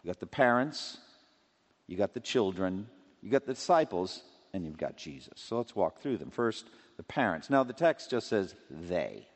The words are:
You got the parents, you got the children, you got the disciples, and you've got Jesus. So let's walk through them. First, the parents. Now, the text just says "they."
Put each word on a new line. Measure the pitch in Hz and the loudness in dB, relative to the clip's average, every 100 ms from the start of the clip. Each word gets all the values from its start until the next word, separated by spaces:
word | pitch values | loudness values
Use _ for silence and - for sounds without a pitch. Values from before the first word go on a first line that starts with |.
You | 85 | -6
got | 90 | -8
the | - | -6
parents, | - 127 120 143 147 - - - _ _ _ _ _ _ _ - | 4 6 6 2 -4 -10 -14 -20 _ _ _ _ _ _ _ -10
you | 92 | -2
got | 98 | -2
the | 123 | -2
children, | - 131 98 92 92 95 107 - _ _ | 0 2 2 2 -2 -2 -8 -16 _ _
you | 104 | 0
got | 131 - | 0 0
the | |
disciples, | 131 - 170 147 90 92 - - - _ | -6 4 4 4 -2 -4 -6 -16 -20 _
and | 95 80 | -8 -6
you've | 76 | -6
got | 76 - | -6 -6
Jesus. | 80 67 - - | -14 -14 -18 -18
So | - 117 | -6 -4
let's | 120 | -4
walk | 104 85 - | 0 0 0
through | 143 107 | -4 -4
them. | 69 | -4
First, | - 117 110 - - - - | -2 -2 -2 -14 -20 -20 -18
the | |
parents. | - - 117 80 - | -6 0 0 0 2
Now, | 139 | 2
the | 123 | 2
text | 117 165 - - | 2 2 2 -2
just | 120 - | -4 2
says | 110 92 - _ | 0 0 -8 _
"they." | 73 87 87 58 52 - | -12 -4 -2 -2 -8 -18